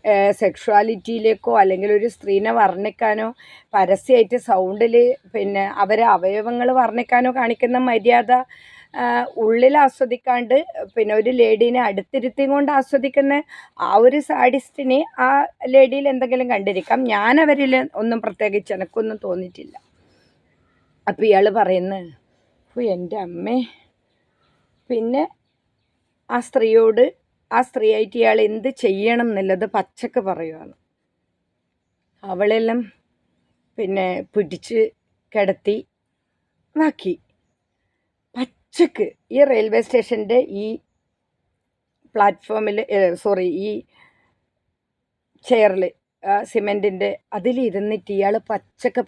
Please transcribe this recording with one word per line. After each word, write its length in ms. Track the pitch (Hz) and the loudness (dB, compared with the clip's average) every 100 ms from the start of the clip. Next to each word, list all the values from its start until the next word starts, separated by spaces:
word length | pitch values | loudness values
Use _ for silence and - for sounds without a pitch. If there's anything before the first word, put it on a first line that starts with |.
| 214 | 0
ഏ, 80 | 202 202 | 2 2
സെക്ഷുവാലിറ്റിയിലേക്കോ 1200 | 196 202 - - 208 220 214 202 226 220 220 - 226 | 2 -2 -2 2 2 2 -4 -6 -2 0 0 0 2
അല്ലെങ്കിൽ 320 | 196 185 202 | 2 2 0
ഒരു 160 | 208 226 | 0 0
സ്ത്രീനെ 440 | - 202 196 214 | -6 -2 -2 0
വർണ്ണിക്കാനോ 760 | 226 202 175 208 - 220 214 220 247 - - _ | 2 2 0 -8 -4 -2 -2 -6 -10 -20 -20 _
പരസ്യമായിട്ട് 640 | 208 185 190 - 247 214 240 | -2 0 0 2 2 4 -2
സൗണ്ടിൽ 580 | - 190 185 208 233 233 240 262 190 | -2 0 0 -2 2 4 2 0 _
പിന്നെ 320 | 214 202 202 196 202 | -6 -4 -4 -4 -2
അവരെ 280 | 196 214 | 0 2
അവയവങ്ങൾ 640 | 226 190 185 208 220 240 247 | 2 2 0 -2 -4 -2 0
വർണ്ണിക്കാനോ 600 | 254 233 226 233 247 254 | 2 0 -2 0 0 0
കാണിക്കുന്ന 460 | 254 233 233 247 254 | -2 -4 -2 0 0
മര്യാദ, 540 | 254 226 214 240 226 247 254 - - - _ | 0 0 2 2 4 0 0 -14 -20 -20 _
ആ, 100 | 269 240 240 240 - | -6 -4 -2 -4 -2
ഉള്ളിൽ 400 | 220 226 254 294 | 0 4 4 6
ആസ്വദിക്കാണ്ട് 800 | 277 - 254 240 - 247 233 262 339 - 202 | 2 2 -4 -4 -2 -2 2 0 0 -12 -8
പിന്നെ 280 | - 214 214 | -4 0 2
ഒരു 140 | 214 | 0
ലേഡീനെ 500 | 254 226 220 240 247 | 2 2 4 2 2
അടുത്തിരുത്തിയും 680 | 233 202 190 269 247 - 277 | -2 -4 -6 -4 -4 -2 0
കൊണ്ട് 220 | 285 285 | 0 2
ആസ്വദിക്കുന്ന 640 | 285 262 277 269 285 277 285 320 - - _ | 0 0 -2 0 0 0 0 -4 -18 -20 _
ആ 160 | - 202 | 0 6
ഒരു 240 | 240 285 | 6 4
സാഡിസ്റ്റിന് 800 | - 294 254 254 - - 262 262 855 - | -2 0 2 0 -6 -8 -2 0 -2 -2
ആ 80 | 254 277 285 _ 254 | 0 2 -2 _ 2
ലേഡിയിൽ 420 | 262 262 277 277 | 6 6 4 -2
എന്തെങ്കിലും 420 | 262 254 254 254 | -2 -2 -2 -2
കണ്ടിരിക്കാം. 540 | 214 196 185 - 233 | -2 -2 -4 -2 -2
ഞാൻ 380 | 254 208 214 285 | 0 0 2 4
അവരിൽ 480 | 311 285 277 262 - - | 4 2 2 0 -2 -4
ഒന്നും 260 | 220 233 | -4 -4
പ്രത്യേകിച്ച് 520 | 220 185 214 202 196 | -6 -4 -4 -4 -6
എനക്കൊന്നും 460 | 190 185 - 220 214 | -8 -6 -6 -6 -8
തോന്നിയിട്ടില്ല. 520 | 202 180 180 180 - - _ _ _ _ _ _ _ _ _ _ _ _ - | -8 -8 -8 -16 -20 -20 _ _ _ _ _ _ _ _ _ _ _ _ -8
അപ്പൊ 160 | 190 | -2
ഇയാൾ 260 | 214 196 202 | 2 4 4
പറയുന്നത്, 600 | 208 190 185 185 196 170 135 _ _ _ _ _ 240 | 2 0 0 -2 -8 -12 -20 _ _ _ _ _ -8
"ഓ, 60 | |
എൻ്റെ 360 | 233 180 180 208 | -4 -4 -6 -10
അമ്മേ." 400 | 180 170 196 254 233 - _ _ _ _ _ _ _ _ _ _ _ | -10 -10 -6 -4 -6 -12 _ _ _ _ _ _ _ _ _ _ _
പിന്നെ 340 | 240 226 262 320 _ _ _ _ _ _ _ _ _ _ | -4 -2 -2 -4 _ _ _ _ _ _ _ _ _ _
ആ 100 | 240 | -8
സ്ത്രീയോട്, 640 | 240 262 226 220 220 220 277 - _ _ _ | -2 0 4 4 4 4 2 0 _ _ _
ആ 100 | 226 | -2
സ്ത്രീയായിട്ട് 560 | 247 254 220 214 196 240 | -2 0 0 0 -2 0
ഇയാൾ 240 | 226 220 | 2 2
എന്ത് 280 | 214 220 226 269 | 0 -2 -6 -2
ചെയ്യണം 520 | 233 196 214 240 233 | -2 0 0 0 -2
എന്നുള്ളത് 360 | 202 190 190 208 | -2 -2 -2 -2
പച്ചക്ക് 540 | 208 185 _ 233 247 | -4 -6 _ -6 -6
പറയുവാണ്. 540 | 190 165 165 156 - - _ _ _ _ _ _ _ _ _ _ _ _ _ _ | -4 -6 -8 -12 -20 -20 _ _ _ _ _ _ _ _ _ _ _ _ _ _
അവളെല്ലാം 560 | 202 185 208 226 226 233 208 _ _ _ _ _ _ _ _ - | -10 -2 0 2 0 -2 -6 _ _ _ _ _ _ _ _ -10
പിന്നെ 300 | 196 196 185 180 | -6 -2 -4 -6
പിടിച്ച് 580 | - 208 170 175 - 233 220 - _ _ _ | -6 -4 -4 -8 -6 -2 -2 -4 _ _ _
കിടത്തി 440 | 220 196 190 - 214 - _ _ _ _ _ _ _ _ 302 | 0 0 0 -2 -4 -6 _ _ _ _ _ _ _ _ -2
വാക്കി 380 | 311 - 190 175 _ _ _ _ _ _ _ _ _ _ _ 247 | -2 -2 -8 -8 _ _ _ _ _ _ _ _ _ _ _ -10
പച്ചക്ക് 720 | 254 _ _ - 339 - 208 - _ | -10 _ _ -2 -2 -2 -8 -8 _
ഈ 120 | 247 | 2
റെയിൽവേ 380 | 277 233 214 220 | 2 2 0 -2
സ്റ്റേഷൻ്റെ 580 | 226 240 220 220 208 240 269 196 | 0 -2 0 -6 0 0 0 -6
ഈ 100 | 214 226 _ _ _ _ _ _ _ _ _ _ _ _ _ 226 | -8 -10 _ _ _ _ _ _ _ _ _ _ _ _ _ 2
പ്ലാറ്റ്ഫോമിൽ, 600 | 202 196 _ 214 214 208 220 | 2 0 _ -4 -2 -4 -2
ഏ, 240 | 202 185 | 0 0
സോറി, 340 | 175 214 196 180 170 | 0 -2 -2 -2 -4
ഈ 100 | 208 214 - _ _ _ _ _ _ _ _ _ _ _ _ _ _ _ - | -6 -8 -12 _ _ _ _ _ _ _ _ _ _ _ _ _ _ _ -2
ചെയറിൽ, 380 | 233 208 190 180 - _ _ | 2 2 2 -4 -6 _ _
ആ, 200 | 190 202 | -4 -4
സിമെന്റിൻ്റെ 640 | - 233 208 202 202 185 202 196 _ | -2 -6 -4 -2 -2 -2 -6 -6 _
അതിലിരുന്നിട്ട് 760 | 208 196 247 240 190 208 214 - | -6 -4 -2 -4 -4 -6 -6 -6
ഇയാൾ 260 | 196 196 214 | -4 -2 -2
പച്ചക്ക് 640 | - 214 - _ 247 240 | -4 -10 -10 _ -6 -4